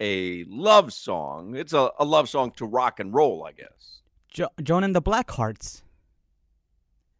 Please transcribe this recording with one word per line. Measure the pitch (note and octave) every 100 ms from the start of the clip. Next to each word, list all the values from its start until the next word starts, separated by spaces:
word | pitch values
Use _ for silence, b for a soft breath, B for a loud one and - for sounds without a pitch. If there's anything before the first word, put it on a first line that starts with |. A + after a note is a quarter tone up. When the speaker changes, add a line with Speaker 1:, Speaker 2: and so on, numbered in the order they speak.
Speaker 1:
a | G#2 F#2+ F#2 F2+ E2+
love | A2 G3+ G#3+ D3+
song. | - - F2 D2 D2+ F#2 C3
It's | D#3
a, | D#3 B2+ -
a |
love | D3 D#3 -
song | C#3+ B2+ -
to | A2+
rock | A#2+ B2 -
and | G2
roll, | B2 D3 E2 D2+
I |
guess. | - A#1+ _ - - _ _ _
Speaker 2:
Jo-, | - F3 -
Joan | C#3+ F3
and | G3
the | F3+
Blackhearts. | F3 A3 B3 - A2+ G#3+ - - - _ _ _ _ _ _ _ _ _ _ _ _